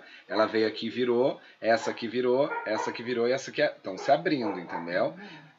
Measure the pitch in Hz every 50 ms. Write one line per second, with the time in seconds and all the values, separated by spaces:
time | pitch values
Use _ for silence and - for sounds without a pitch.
0 | - - - - - - - 104 110 104 110 110 110 107 107 - 117 113 104 117
1 | 127 120 120 120 127 151 170 - - - - - 104 107 113 113 - 123 107 -
2 | 120 113 123 123 123 123 123 131 147 151 147 - - 101 107 117 - 120 110 -
3 | 117 117 123 117 117 120 131 135 - - - 156 147 - - - - 101 92 92
4 | - - 139 156 165 165 156 131 117 104 92 90 85 80 - 85 85 85 87 95
5 | 117 151 165 185 208 - - - - - -